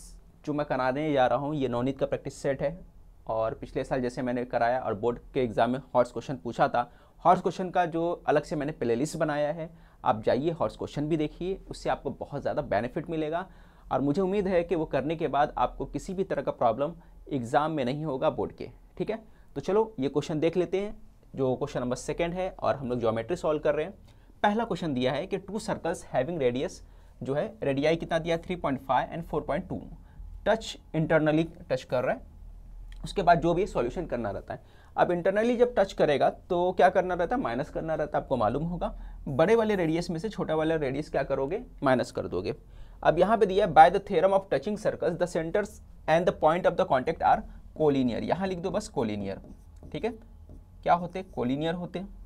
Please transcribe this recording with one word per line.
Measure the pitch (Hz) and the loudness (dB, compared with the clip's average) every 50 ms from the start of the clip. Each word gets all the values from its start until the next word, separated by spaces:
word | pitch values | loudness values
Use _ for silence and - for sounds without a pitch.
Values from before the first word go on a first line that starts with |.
| - - - - - - - - - | -16 -18 -20 -20 -20 -20 -20 -12 -8
जो | 151 143 | -4 -4
मैं | 147 147 | -4 -2
कराने | - 151 127 127 131 127 143 156 156 143 | -2 -2 0 0 0 0 0 0 0 4
जा | 131 127 120 | 4 4 4
रहा | 120 131 | 4 2
हूँ, | 143 143 156 | 0 -2 -2
ये | 147 131 123 | -2 -2 0
नवनीत | 120 120 123 135 135 - | 0 0 0 -2 -2 -2
का | 147 | -2
प्रैक्टिस | - 131 120 - 139 - - | -2 -2 -4 -6 -8 -10 -6
सेट | - 147 135 135 | -4 -2 -2 -2
है, | 147 143 170 175 - - - - - - - - - - | -2 -4 -4 -6 -12 -18 -20 -20 -20 -20 -20 -14 -8 -4
और | 113 110 110 113 - | -2 0 0 -2 -2
पिछले | - - - - 147 131 | -6 -10 -8 -6 -4 -4
साल | - 147 135 | -2 -2 0
जैसे | 123 123 123 147 | 0 -2 -2 -2
मैंने | 127 123 123 123 123 | -4 -2 -2 -2 -2
कराया | 123 - 120 117 117 127 131 | -2 0 2 2 2 2 0
और | - - 110 | 0 -2 -2
बोर्ड | 98 113 120 120 120 - - - | -2 0 -2 -2 -2 -6 -6 -2
के | 139 127 | -2 -2
एग्जाम | 113 101 120 117 120 | 0 2 2 2 2
में | 123 135 - - - | 0 -2 -4 0 2
हॉर्स | 123 123 - | 2 2 2
क्वेश्चन | - 117 - - 135 123 | 0 -8 -8 -8 -8 -8
पूछा | - 117 117 - 151 135 | -8 -6 -2 0 0 0
था, | - 120 120 - - - - - _ - - | 2 0 -2 -4 -6 -20 -20 -20 _ 0 4
हॉर्स | 160 180 180 | 4 4 4
क्वेश्चन | - 190 - - 190 175 | 2 -2 -4 -4 -4 -2
का | 165 180 180 | 0 0 0
जो | 165 156 165 170 170 170 - - - | 0 0 -2 -2 -2 -2 -2 0 2
अलग | 139 151 147 | 2 2 2
से | - 175 | 0 -4
मैंने | 151 135 151 | -4 -4 -4
प्लेलिस्ट | - - - 117 117 117 143 156 - 160 | -4 -2 0 0 0 0 0 -2 -2 -2
बनाया | 165 156 147 147 147 143 160 | -2 0 0 0 -2 -2 -2
है, | 170 156 170 - - - - - - - | -4 -8 -12 -14 -18 -20 -20 -14 -4 0
आप | 127 127 107 - | 0 0 0 2
जाइए | 117 107 120 147 170 | 2 2 2 2 0
हॉर्स | 160 - 113 110 - - | -2 0 -2 -2 -2 -4
क्वेश्चन | 95 98 - 151 147 151 | -8 -6 -4 -4 -2 0
भी | 170 151 | 0 0
देखिए, | 151 147 - - 170 185 190 - - - | 0 -2 -4 -6 -6 -6 -6 -6 -8 -12
उससे | 139 - - 160 | -14 -8 -4 -4
आपको | 131 - - 143 | -4 -2 -4 -6
बहुत | 117 - - - 143 139 | -8 -8 -8 -10 -8 -6
ज़्यादा | - 113 110 151 | -4 -4 -2 -2
बेनिफिट | 139 107 190 196 190 - - 185 147 - | -2 0 0 0 0 -2 -4 -6 -6 -6
मिलेगा। | 165 156 156 151 160 170 190 - - - - - - - - - | -4 -4 -4 -2 -4 -4 -6 -8 -14 -20 -20 -20 -20 -20 -8 -4
और | 139 127 | -2 0
मुझे | 135 143 147 196 | 0 0 2 2
उम्मीद | 190 185 196 208 185 190 | 0 0 2 0 0 2
है | 190 170 170 | 2 2 2
कि | 170 190 | 2 0
वो | 165 160 | -2 -2
करने | - - 139 131 151 165 | 0 -2 -2 -2 -2 -2
के | 160 170 135 | -2 -2 0
बाद | 131 139 151 151 - - | 2 2 2 0 0 0
आपको | 123 123 - - 135 | -2 -2 -2 -4 -8
किसी | - - 143 - - 190 | -8 -8 -8 -8 -6 -4
भी | 185 190 | -4 -4
तरह | - - - | -2 -2 -4
का | 131 147 | -2 -4
प्रॉब्लम | - - 131 117 110 123 139 160 170 - - - - - - - | -2 2 2 2 2 2 -2 -4 -4 -8 -16 -20 -20 -20 -10 -6
एग्जाम | 151 131 117 113 143 143 151 160 | -4 -4 -2 0 2 2 2 2
में | 160 151 123 | 0 0 0
नहीं | 123 143 147 156 | 0 -2 -2 -4
होगा | 156 131 151 151 156 | -4 -2 0 0 0
बोर्ड | 123 110 95 - | 0 0 -2 -4
के, | - - - - - - - - - - | -6 -10 -12 -12 -14 -16 -20 -14 -8 -6
ठीक | 175 170 | -6 -4
है। | 214 220 - - - - - - - | -6 -6 -8 -14 -20 -20 -20 -14 -10
तो | 143 | -8
चलो | 147 - 190 214 220 220 - - | -2 0 2 2 2 0 -2 -4
ये | 131 143 | -2 -2
क्वेश्चन | 139 147 143 - 160 151 | 0 -2 -2 -2 0 0
देख | 147 170 170 185 | 0 2 2 2
लेते | 170 170 185 185 | 0 0 0 -2
हैं, | 202 208 - - - - - - - - - | -2 -4 -8 -12 -16 -20 -20 -20 -20 -12 -4
जो | 135 135 127 127 | -2 0 0 0
क्वेश्चन | 123 147 139 - 147 | 0 -2 -4 -4 -4
नंबर | 123 123 127 | -2 -2 -4
सेकंड | - - - 147 - 170 170 170 | -4 -4 -6 -4 -2 -2 -2 -2
है, | 185 185 185 - - | -4 -4 -6 -6 -2
और | - - 113 | 0 0 0
हम | 135 131 120 | 0 -2 -4
लोग | 123 123 | -2 0
ज्योमेट्री | 113 110 113 113 113 - - | 0 0 0 0 -2 -4 -4
सॉल्व | - - 160 151 147 | -2 0 0 0 2
कर | - 156 143 | 2 0 0
रहे | 151 156 | 0 -2
हैं। | 185 - - - - - - - - - - - | -4 -8 -14 -20 -20 -20 -20 -20 -20 -4 0 2
पहला | 208 208 226 233 | 2 2 2 0
क्वेश्चन | - 196 165 180 160 135 | -2 -2 -4 -2 -2 0
दिया | 123 127 127 | 2 2 0
है | 147 139 175 190 | 0 0 -4 -4
कि | 202 185 | -4 -6
two | 190 - 190 | -6 -6 -8
circles | 220 - - 151 - - 165 180 175 - - - | -6 -4 -4 -4 -4 -2 -4 -4 -4 -6 -4 -2
having | 135 131 147 180 165 | 0 0 0 0 2
radius | 131 123 120 131 156 185 - - - - - - - - - - 120 | 2 2 2 2 -2 -4 -6 -10 -18 -20 -20 -20 -20 -20 -16 -8 -4
जो | 120 135 | -2 -2
है, | 147 190 214 - - - | 0 -2 -2 -4 -4 -2
रेडियाई | 139 139 139 143 156 170 | 0 0 2 2 2 2
कितना | 165 175 170 180 160 | 2 0 -2 -2 -2
दिया? | 156 170 165 165 | 0 0 -2 -2
थ्री | - - 185 | -2 -4 -6
पॉइंट | 175 - 151 135 - | -4 -2 -2 -2 -2
फ़ाइव | - - 127 135 156 - | 0 0 0 2 0 0
and | - 165 165 | -4 -8 -8
फ़ोर | - - 147 | -6 -4 -4
पॉइंट | - - 135 160 - - | -2 -2 -2 -4 -4 -6
टू, | 139 92 - - - - - - - - - - - - - | -8 -10 -10 -12 -16 -16 -18 -18 -18 -18 -16 -16 -14 -4 0
टच | 202 220 220 - - - - - - - | 0 0 0 0 -6 -12 -14 -12 -6 -2
internally | 156 160 160 170 156 151 156 151 156 165 160 - - - - | -2 2 4 4 4 6 4 4 4 2 0 -4 -12 -6 -4
टच | 139 127 - | -4 -4 -2
कर | - 135 123 127 | -2 -2 0 0
रहा | 139 208 | 0 -2
है। | 262 - - - - - - - - - - - - - - - - - | -4 -6 -14 -18 -18 -18 -18 -18 -18 -18 -16 -16 -16 -16 -14 -14 -12 -12
उसके | - - 202 | -6 -4 2
बाद | 175 175 175 165 | 4 6 6 6
जो | - 170 170 | 6 2 2
भी | 170 202 202 | 2 0 0
सॉल्यूशन | - 170 120 - - 190 165 | 0 -2 -2 -2 -2 -4 -6
करना | - 135 120 113 101 | -4 -4 -4 -4 -4
रहता | 98 92 - - 110 | -4 -6 -8 -10 -10
है। | - - - - - - - - - | -12 -12 -16 -20 -20 -20 -6 0 2
अब | 165 - | 2 2
internally | 175 170 170 190 190 208 226 240 247 220 | 2 2 2 2 2 2 2 2 4 4
जब | 247 240 247 | 2 2 4
टच | - 196 190 - | 2 2 2 2
करेगा | - 175 147 147 123 135 147 | 2 2 4 4 4 4 2
तो | - - - - 180 175 180 185 | 0 -2 -4 -2 0 2 2 2
क्या | 180 180 185 190 | 4 6 6 6
करना | 185 196 175 185 180 | 6 4 2 0 0
रहता | 175 175 170 247 | -2 -2 0 0
है? | 247 | -2
माइनस | 220 123 117 123 151 - | -2 -2 -2 -4 -4 -6
करना | - 160 151 160 160 | -6 -6 -6 -4 -2
रहता | 151 151 147 - 143 | -2 -2 -2 -2 -2
है, | 135 | -2
आपको | - 135 120 | 0 0 2
मालूम | 110 104 120 143 160 | 2 2 2 0 -2
होगा। | 170 175 165 196 226 - - - - - - - - | -4 -4 -4 -6 -6 -6 -8 -12 -12 -14 -12 -8 -2
बड़े | 143 165 165 190 226 | 2 4 4 6 6
वाले | 233 220 214 214 | 6 4 4 2
रेडियस | 190 170 156 160 170 170 - | 2 2 2 2 0 -2 -2
में | 170 160 | -4 -4
से | 185 220 | -6 -6
छोटा | - - 156 156 156 | -6 -4 -4 -2 0
वाला | 160 156 160 160 | 0 2 2 2
रेडियस | 160 147 127 135 143 151 - | 2 0 0 -2 -2 -4 -2
क्या | - - 139 | -2 -2 -2
करोगे? | - 139 131 135 139 180 233 247 - - - 143 | 0 -2 -2 -2 -2 -4 -6 -8 -10 -8 0 2
माइनस | 135 131 117 117 - | 4 4 4 2 0
कर | - - 95 95 | -4 -6 -4 -2
दोगे। | 98 87 98 - 135 - - - - - - - - - - | -2 -2 -2 -4 -6 -8 -10 -18 -18 -18 -16 -16 -8 2 6
अब | - 151 165 | 6 6 6
यहाँ | 180 196 226 202 | 6 4 4 4
पे | 220 | 4
दिया | 185 185 202 214 | 4 4 4 4
है, | 180 147 | 8 10
"By | 160 160 175 | 12 12 12
the | 180 196 | 10 4
theorem | 196 - 202 160 180 190 196 | 0 0 2 4 4 6 4
of | 196 190 - 156 | 2 2 2 -2
touching | 175 - 214 214 - | 0 0 -2 -4 -2
circles, | - 151 127 - - 165 175 147 | -2 -2 -2 0 0 -2 0 0
the | 175 170 | -2 -2
centers | - 175 160 165 - 208 202 - - - - - - - - - | -2 -2 -2 -2 0 -2 -2 -2 -6 -14 -20 -20 -20 -6 0 2
and | 156 170 180 196 | 2 4 4 2
the | - | 2
point | - 160 151 165 180 180 | 4 4 4 4 4 4
of | 180 170 170 | 2 2 2
the | - | 2
contact | - 147 127 127 160 165 - - | 2 2 2 2 0 -2 0 2
are | - - 214 - - - - - - - - | 4 4 2 2 -4 -12 -16 -16 -10 -2 2
collinear।" | 156 151 135 135 127 123 107 - 110 | 2 4 4 4 2 0 0 -2 -2
यहाँ | - - 160 190 190 | -2 -2 -2 -2 -2
लिख | 190 170 | -4 -4
दो | 170 185 | -4 -4
बस | 165 208 214 - - 143 | -4 -4 -6 -4 -4 -4
collinear, | 117 107 107 101 101 98 95 - - - - - - - - - - - | -2 -2 -2 -4 -6 -6 -8 -8 -12 -16 -18 -20 -20 -20 -20 -18 -14 -10
ठीक | - 156 156 | -8 -6 -4
है। | 226 240 - - - - - - - - - - - - - - | -4 -6 -8 -12 -20 -20 -20 -20 -20 -20 -20 -20 -20 -18 -6 0
क्या | - 170 | 0 0
होते | 175 175 170 - 185 | 0 0 -4 -8 -10
हैं? | - - - | -12 -10 -6
collinear | 123 120 123 135 143 156 165 170 | -4 -2 -2 -2 -2 -2 -2 -4
होते | 175 175 - - 202 | -4 -6 -8 -8 -8
हैं, | 196 - - - - | -10 -10 -14 -16 -14